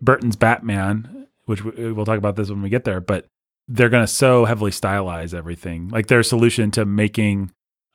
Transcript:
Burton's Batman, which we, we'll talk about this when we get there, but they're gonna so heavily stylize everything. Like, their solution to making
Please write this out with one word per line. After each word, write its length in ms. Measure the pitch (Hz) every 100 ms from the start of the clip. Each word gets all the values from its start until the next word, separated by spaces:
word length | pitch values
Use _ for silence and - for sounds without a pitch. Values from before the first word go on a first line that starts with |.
Burton's 360 | 120 135 120 104
Batman, 880 | 113 117 113 101 95 107 123 262 277 _
which 180 | - 101
we, 280 | 110 117 113
we'll 140 | 107 107
talk 100 | 110
about 180 | 104 101
this 120 | 101
when 140 | 101
we 80 | 98
get 140 | 107
there, 160 | 113 92
but 260 | 90 95 - _ _ _ -
they're 220 | 117 120
gonna 160 | 120 107
so 400 | - 131 123 113
heavily 240 | 110 104
stylize 640 | - 98 101 92 85 85
everything. 540 | 87 82 87 90 85 90
Like, 180 | 113 -
their 160 | 120
solution 480 | 117 117 117 120 107
to 140 | 117 104
making 640 | 101 104 - 104 98 95 _ _ _ _